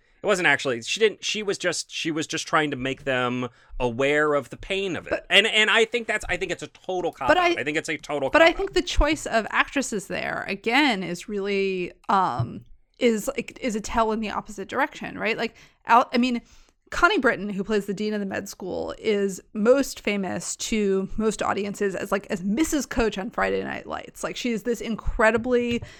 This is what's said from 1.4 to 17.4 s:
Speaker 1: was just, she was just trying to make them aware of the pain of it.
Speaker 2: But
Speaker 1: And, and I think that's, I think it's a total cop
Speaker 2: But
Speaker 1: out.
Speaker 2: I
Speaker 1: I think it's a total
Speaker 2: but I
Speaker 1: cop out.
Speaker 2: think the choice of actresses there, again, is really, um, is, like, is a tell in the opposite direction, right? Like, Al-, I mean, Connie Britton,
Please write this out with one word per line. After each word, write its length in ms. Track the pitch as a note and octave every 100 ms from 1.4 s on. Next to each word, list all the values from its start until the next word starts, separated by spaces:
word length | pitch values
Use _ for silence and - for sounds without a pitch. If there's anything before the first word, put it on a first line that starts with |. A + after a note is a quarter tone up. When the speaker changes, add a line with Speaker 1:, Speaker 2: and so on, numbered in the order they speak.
Speaker 1:
was 160 | G3+ F#3+
just, 320 | F3+ D#3 -
she 180 | - E3
was 160 | D#3+ D3
just 220 | D#3+ -
trying 240 | D#3+ D3+
to 40 | C3
make 280 | C3 C3+
them 460 | C#3 B2+ B2 B2 B2 _ - -
aware 540 | B2 A#2 C#3 D3+ D3+
of 160 | C#3+ B2
the 80 | -
pain 380 | - G3 G3 B2+
of 100 | F2
it. 60 |
Speaker 2:
But 160 | - -
Speaker 1:
And, 160 | F#3 G#3
and 240 | G#3+ G#3+
I 160 | G#3+ A3
think 220 | A#3+ A3+
that's, 180 | G#3 -
I 100 | F3+
think 140 | F#3
it's 120 | E3
a 40 | D3+
total 440 | - - F#3 E3
cop 160 | - C3
Speaker 2:
But 100 | E4+
Speaker 1:
out. 60 |
Speaker 2:
I 180 | F3 E3
Speaker 1:
I 20 |
think 140 | C3+ D#3
it's 100 | D3+
a 120 | D3+
total 320 | - D3 C3+
Speaker 2:
but 100 | D4
I 40 | E4
Speaker 1:
cop 80 |
out. 40 | E4+
Speaker 2:
think 160 | G4
the 80 | -
choice 460 | - - D4+ D#4 -
of 180 | A3+ G#3
actresses 560 | A#3 C4+ C#4+ B3 G#3+ -
there, 360 | F3+ - - -
again, 560 | G3 A3 B3+ D4 G3
is 260 | F3 G3+ -
really, 640 | G#3 G3 G3 G3 F#3 F3 - -
um, 520 | G3+ F3 B2+ - - - - _ -
is, 300 | A#3+ A3 -
like, 320 | - A#3 -
is 140 | B3+ G#3+
a 60 |
tell 300 | G#3 A#3+ A3
in 80 | A3
the 120 | G#3+
opposite 360 | - F#3 G3+ F#3+
direction, 520 | A#3 D4 - D#3 F#3
right? 180 | G3+ -
Like, 180 | A3+ - - _ -
Al-, 240 | A#3 -
I 60 | B3
mean, 240 | B3+ A#3 - - _ _ -
Connie 300 | - F4 G4
Britton, 300 | B3 F#3+